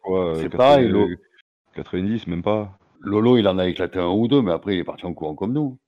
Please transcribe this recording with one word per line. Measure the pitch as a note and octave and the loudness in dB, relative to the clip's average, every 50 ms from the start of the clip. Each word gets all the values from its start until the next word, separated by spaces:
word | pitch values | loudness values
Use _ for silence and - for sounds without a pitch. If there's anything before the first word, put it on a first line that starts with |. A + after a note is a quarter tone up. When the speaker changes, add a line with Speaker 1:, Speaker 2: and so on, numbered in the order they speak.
Speaker 1:
quoi, | - F#2+ F#2 F#2 F2+ E2+ D#2+ | -6 -2 -2 0 0 -2 -2
euh, | D#2+ | -4
Speaker 2:
c'est | D#2+ F2+ | -6 -4
pareil, | E2+ A2 B2+ C#3 D3 C3+ B2 G#2+ | 0 2 4 6 6 6 4 2
Speaker 1:
quatre-vingts, | G2 G2+ G2+ F2 | 2 2 0 0
Speaker 2:
Lo-, | F2+ - _ _ _ _ _ _ _ _ _ _ _ | -2 -8 _ _ _ _ _ _ _ _ _ _ _
Speaker 1:
quatre-vingt-dix, | D2+ D2 - - F2+ F#2+ G#2 A#2 A2 - | -14 -12 -6 -4 -4 -2 -2 -4 -4 -6
même | F2 E2+ F2 | -6 -8 -4
pas. | F2 G#2 G#2+ G#2+ G#2 G2 F#2+ _ _ _ _ _ | -2 -2 -2 -2 -4 -8 -14 _ _ _ _ _
Speaker 2:
Lolo, | - G2 G2+ G#2+ A2+ B2 B2+ A#2+ | -6 -2 0 2 4 4 4 6
il | G2+ G2 | 4 2
en | F#2 | 2
a | F#2 F#2 | 2 0
éclaté | F2+ E2+ - F2+ E2+ - F#2 | -2 -2 -2 -6 -4 -4 -4
un | F2 F2 | -2 0
ou | F#2+ G#2+ A#2 A2 | 0 0 2 2
deux, | C#3 C#3+ | 2 2
mais | A2+ F2+ | 2 0
après | E2 E2 - G2+ G2 | -2 -2 -2 -4 -4
il | F2 | -2
est | D#2 | -4
parti | - D2+ - - | -6 -10 -10 -10
en | F2+ D#2+ | -10 -8
courant | - D#2+ D2+ D#2 | -8 -8 -10 -8
comme | - F#2+ A2+ C3 | -6 -6 -4 -2
nous. | D3+ D3+ C3+ B2+ - _ | -4 -4 -4 -6 -12 _